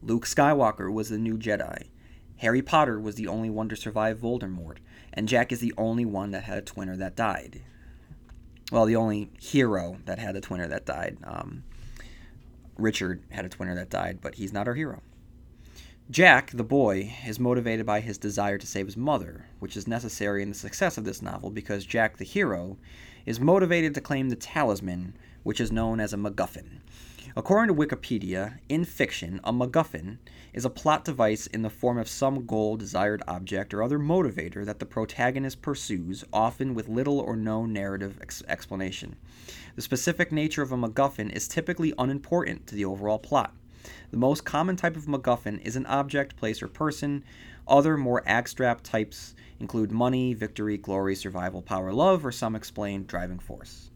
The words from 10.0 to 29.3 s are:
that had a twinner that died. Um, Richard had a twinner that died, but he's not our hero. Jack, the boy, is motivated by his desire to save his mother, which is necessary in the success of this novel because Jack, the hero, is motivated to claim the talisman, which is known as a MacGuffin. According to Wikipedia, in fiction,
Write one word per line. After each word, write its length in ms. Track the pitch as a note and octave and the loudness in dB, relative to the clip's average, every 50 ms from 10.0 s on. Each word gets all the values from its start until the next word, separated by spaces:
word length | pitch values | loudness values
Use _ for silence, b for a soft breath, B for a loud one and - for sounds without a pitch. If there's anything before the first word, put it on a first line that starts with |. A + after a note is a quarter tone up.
| - | -6
that 160 | - F2+ G2+ | -6 -6 -6
had 160 | A2+ G#2 F#2+ | -4 -6 -6
a 60 | G2 | -6
twinner 260 | - - F#2+ F2+ F2 E2 | -6 -6 -4 -4 -4 -4
that 180 | D2 F2+ - | -4 -6 -4
died. 320 | - C#2 D2 F2+ - - - - | -4 -4 -4 -4 -6 -6 -8 -12
Um, 400 | - - G1+ G1+ - - - B2+ - B B B B B B B B B B B B B B B - - - - - - - | -10 -8 -8 -8 -10 -12 -12 -14 -14 B B B B B B B B B B B B B B B -20 -20 -20 -20 -20 -6 0
Richard 460 | G#2 A2 G#2+ - G2 F2+ F2+ F2 - - | 0 0 2 0 -2 -4 -4 -6 -8 -12
had 140 | - - F#2+ | -10 -8 -8
a 60 | F#2 | -8
twinner 260 | - - F#2 F#2 F2+ | -8 -8 -6 -6 -6
that 140 | F2 F2+ F#2 | -6 -6 -4
died, 300 | - F#2+ F2+ F2 F#2+ F2+ | -4 -2 -2 -2 -6 -6
but 140 | - - - | -10 -10 -8
he's 180 | - G2+ F#2+ G#2 | -6 -8 -6 -4
not 160 | G2+ G#2 A#2+ | -2 -2 -2
our 40 | A#2+ | -2
hero. 280 | C3+ D#3+ C#3+ - - - - - - - - - - - - B B B B B B B B B B B - | -2 -4 -4 -6 -10 -14 -20 -20 -20 -20 -20 -20 -20 -20 -20 B B B B B B B B B B B -6
Jack, 420 | B2 C#3+ F3+ F3+ D3 B2 C#3 - | 4 8 10 10 10 10 6 0
the 120 | - A#2+ A#2 | -4 -4 -2
boy, 500 | G#2+ C3+ C#3+ C3+ G#2+ G2 F#2+ G2 G#2 A#2 - - B2 | 2 4 4 6 4 4 0 -2 -6 -8 -10 -8 -8
is 100 | G#2+ A2+ | -4 0
motivated 480 | B2 B2 B2 B2 A#2 A#2 A2+ A2+ A2 | 2 2 2 2 2 0 -2 -2 0
by 140 | A2 G#2 G#2+ | 0 0 0
his 180 | A2 A#2 G#2 G#2+ | 0 -2 -8 -4
desire 400 | - G#2 G2+ G#2 G2+ G2+ G2 G2+ | -4 -4 -2 0 0 0 0 -2
to 80 | - | -4
save 200 | - - G2+ G2 | -6 -4 -4 -4
his 100 | F#2+ G2+ | -4 -4
mother, 520 | A2+ B2 D3 D3+ B2 - D#2+ D#2 - - - - - | -4 0 0 0 0 0 -4 -12 -14 -16 -18 -14 -10
which 160 | - F#2+ - | -10 -8 -8
is 100 | G#2+ F#2+ | -6 -4
necessary 560 | A2 A#2 A#2 A#2+ A2+ - - G#2+ G#2 G2+ G2+ | -4 -4 -4 -4 -6 -6 -2 -2 0 0 0
in 60 | G2+ G2+ | -2 -4
the 80 | G2+ | -6
success 420 | - - G#2 - - G3 F3 - - | -10 -10 -10 -2 0 0 0 0 -2
of 60 | G#2+ | -6
this 180 | G#2 G2 - | -6 -6 -6
novel 280 | - F#2+ F#2 G2 G2 F#2+ | -8 -8 -8 -6 -8 -8
because 360 | G#2 A2 G2+ - G#2+ G2+ G2 | -8 -8 -6 -4 -6 -6 -4
Jack, 300 | - - A#2 A2+ A2 - | -2 2 2 2 2 2
the 80 | - - | -4 -12
hero, 540 | - - G3+ G3+ D3 G2 F2 F2 F#2 G2 - B B B B B B B B B | -4 0 2 2 2 2 -2 -4 -8 -10 -12 B B B B B B B B B
is 160 | - A2+ A2+ | -6 -2 2
motivated 520 | B2+ D3+ F3+ G3 F#3 E3+ F3 E3+ D#3+ D#3 C#3+ | 6 6 6 6 6 6 4 4 4 2 0
to 60 | D3 | -2
claim 280 | - - D3 C3+ C3 C3 | -4 -2 -2 0 0 0
the 60 | A#2+ A#2 | -2 -2
talisman, 760 | - - - D#3 D3 A#2+ G#2 F#2+ G2+ F#2 F2 F2 F2+ F2+ - B B B B B B | -6 -6 -2 0 2 2 2 0 0 -4 -4 -4 -6 -8 -10 B B B B B B
which 160 | A2 A2 - | -4 0 0
is 140 | A#2+ G#2+ A2 | 0 0 2
known 260 | A2 A2+ A2+ A2+ A2+ | 0 2 2 0 0
as 140 | A2 G#2 G#2+ | 0 -2 -2
a 40 | G2+ | -2
MacGuffin. 640 | G2+ G#2 G2+ G2+ F#2+ F2+ - - - - F2 - - B B B B B B B B B B | -4 -4 -2 -2 -4 -4 -4 -10 -14 -14 -18 -20 -20 B B B B B B B B B B
According 400 | - A2+ - F#3+ G#3 A3+ A3 F#3 | -8 2 4 4 6 6 6 6
to 40 | D3 | 4
Wikipedia, 760 | D3+ D3 D#3 - - - B2 A2 F#2+ F#2 F#2 F#2 F#2+ G#2+ A#2+ - - - | 4 2 2 -6 -4 -2 -2 -2 -2 -2 -2 -2 -2 -4 -6 -12 -8 -2
in 160 | C#3 D#3+ F3 | 0 0 0
fiction, 540 | E3+ - - C#3+ - - - - E2+ | -2 0 0 0 0 0 -6 -6 -6